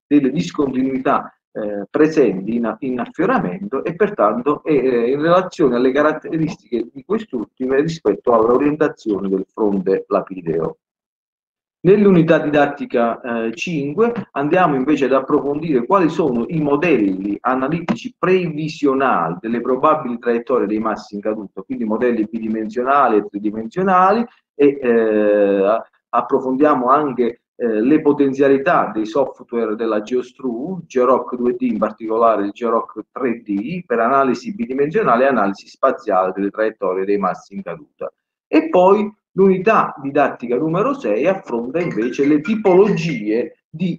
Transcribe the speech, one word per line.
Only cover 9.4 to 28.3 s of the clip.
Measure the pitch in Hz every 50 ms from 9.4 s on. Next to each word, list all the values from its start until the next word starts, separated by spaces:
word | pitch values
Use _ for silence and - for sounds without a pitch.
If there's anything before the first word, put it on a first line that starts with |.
| 98 _
fronte | - 107 110 104 98 98 90 95 95 95 95 -
lapideo. | 101 95 - - 95 92 85 82 78 82 82 85 - _ _ _ _ _ _ _ _ _ _ _ _ _ _ _ _ _ _ _ _ _ -
Nell'unità | 175 202 214 202 196 185 170 156 165 160 147
didattica, | 147 151 147 147 143 143 - - 127 120 - 120 117 117 113 -
eh, | - 123 117 117 113 113 113
cinque | - - 185 170 143 139 143 151 185 226 233 233 214 - _
andiamo | - 143 143 147 165 180 180 160 139
invece | 131 127 151 151 131 139
ad | 123
approfondire | 135 131 - - 151 139 139 143 143 151 165 165 143 120 117
quali | - 190 196 175 151
sono | 160 - 170 139 120 117 117 -
i | 170 156
modelli | 151 143 143 143 175 175 147 110 104 95 95 92 95 101 104 -
analitici | - 120 131 131 135 139 165 170 170 - 233 - - 240 - -
previsionali | - 180 185 190 175 160 151 147 160 147 - - 147 139 131 135 139 123 107 87 82 82 85 87
delle | - 113 120 120
probabili | 120 127 127 127 151 156 - - 135 120 120 117
traiettorie | - 120 117 117 117 - 127 117 104
dei | 98 107 110
massi | 110 110 101 - - - 104
in | 101
caduta, | 101 110 110 110 101 95 - 98
quindi | - - 131 123 117
modelli | 107 107 110 123 123 117 110 107
bidimensionali | 107 - 110 110 110 110 110 110 104 110 123 123 135 139 143 135 120 110 104
e | 101 104
tridimensionali, | - 101 104 107 104 110 113 - - 175 190 196 185 180 185 190 208 240 233 - _ _ _ _ _
e, | - 143 143 143 -
eh, | 127 120 117 117 113 110 107 107 107 104 104 104 101 101 101 101 95 101 110 113 - _ _ _ _ -
approfondiamo | - 120 123 - 139 131 135 131 131 131 151 151 147 131 123 123
anche, | 135 151 151 139 120 123 120 117 - _ _ _ _
eh, | - 123 117 107 107
le | 113 131 156 151
potenzialità | 151 147 143 143 143 135